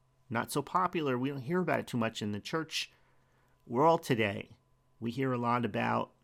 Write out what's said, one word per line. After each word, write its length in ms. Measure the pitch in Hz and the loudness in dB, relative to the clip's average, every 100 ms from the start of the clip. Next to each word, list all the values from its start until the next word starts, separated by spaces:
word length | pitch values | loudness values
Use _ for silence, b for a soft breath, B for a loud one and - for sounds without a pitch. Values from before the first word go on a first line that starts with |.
| _ _ - | _ _ -6
Not 220 | 113 - | -4 -2
so 100 | 151 | -2
popular. 560 | 139 185 180 180 143 123 | -2 0 0 0 0 0
We 120 | 131 | -2
don't 120 | 139 | -4
hear 180 | 120 180 | -2 0
about 200 | 160 120 | 2 0
it 80 | - | 0
too 100 | 123 | -2
much 240 | 110 - | -2 -2
in 100 | 104 | -4
the 80 | 104 | -4
church 520 | - 160 156 - - b b b b b b b - | -4 -6 -4 -6 -8 b b b b b b b -4
world 360 | 120 165 165 | 4 6 6
today. 480 | - 117 104 104 - - _ _ _ - | 4 2 2 0 -8 -16 _ _ _ -8
We 120 | 113 | -6
hear 220 | 127 135 | -2 -2
a 40 | 123 | 0
lot 280 | 120 120 113 | 0 0 0
about 460 | 113 117 117 - _ | 0 0 0 -2 _